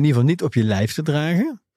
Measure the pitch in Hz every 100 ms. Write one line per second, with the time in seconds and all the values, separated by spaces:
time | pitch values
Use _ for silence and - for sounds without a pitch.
0 | 147 120 131 175 - 120 107 98 110 -
1 | 156 147 156 175 302 233 _